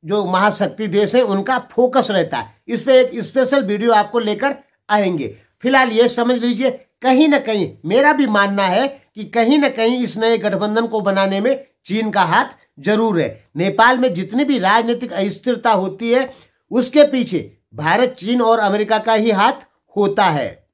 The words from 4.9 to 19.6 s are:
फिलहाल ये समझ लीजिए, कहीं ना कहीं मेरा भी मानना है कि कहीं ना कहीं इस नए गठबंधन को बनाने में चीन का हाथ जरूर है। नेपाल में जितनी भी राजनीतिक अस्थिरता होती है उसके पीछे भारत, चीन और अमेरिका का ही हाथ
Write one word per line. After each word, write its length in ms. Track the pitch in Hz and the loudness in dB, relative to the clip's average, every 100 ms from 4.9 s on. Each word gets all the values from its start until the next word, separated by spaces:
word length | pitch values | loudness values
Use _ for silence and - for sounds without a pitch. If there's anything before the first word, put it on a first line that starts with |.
| 208 196 170 117 101 _ _ | 0 0 -4 -8 -12 _ _
फिलहाल 280 | 247 269 247 | 0 2 2
ये 160 | 220 240 | 2 2
समझ 260 | 247 240 247 | 2 -2 0
लीजिए, 340 | 240 226 262 254 _ _ | -2 0 -2 -4 _ _
कहीं 260 | 254 262 311 | 0 4 4
ना 120 | 285 | 2
कहीं 320 | - 214 170 - 156 | 0 -4 -4 -6 0
मेरा 260 | 226 294 | 2 2
भी 140 | 294 262 | 2 2
मानना 380 | 208 202 202 190 | 2 2 0 0
है 220 | 190 269 277 _ 214 | 0 0 -6 _ -16
कि 80 | 208 | -6
कहीं 320 | 233 226 294 | 0 2 4
ना 100 | 285 | 2
कहीं 280 | 220 226 247 | 0 0 0
इस 180 | 226 196 | -4 -2
नए 200 | 226 226 | 0 0
गठबंधन 500 | 202 190 208 220 233 | 0 -2 -2 -2 -2
को 140 | 220 | -2
बनाने 380 | 196 190 196 190 | -2 0 0 0
में 240 | 226 269 - _ - | -2 -2 -6 _ -8
चीन 260 | 208 220 | -4 -2
का 100 | 202 | 0
हाथ 320 | 170 196 277 - _ - | 2 2 0 -8 _ -8
जरूर 400 | 160 214 226 170 | -2 0 0 0
है। 280 | 123 - _ 143 | -2 -6 _ -4
नेपाल 400 | 190 - 233 262 | -4 2 2 2
में 160 | 254 | 0
जितनी 300 | 170 180 240 | -2 -6 -4
भी 140 | 285 262 | -2 0
राजनीतिक 540 | 190 214 233 240 247 | 2 0 0 -4 -6
अस्थिरता 580 | 196 196 - 254 233 233 | -4 -6 -4 -6 -2 0
होती 400 | 208 190 - 233 | 0 -2 -6 -2
है 180 | 247 262 - _ _ _ | 0 -2 -10 _ _ _
उसके 320 | 233 247 302 294 | -2 0 4 4
पीछे 460 | 262 - 170 - _ _ 110 | 2 -4 -6 -8 _ _ -6
भारत, 400 | 151 196 247 254 | -2 0 0 -4
चीन 220 | 185 247 | -4 0
और 180 | 226 226 | 2 2
अमेरिका 360 | 208 208 214 220 | 2 -2 0 -2
का 140 | 220 | 0
ही 180 | 220 226 | 0 2
हाथ 360 | 196 220 277 | 2 2 0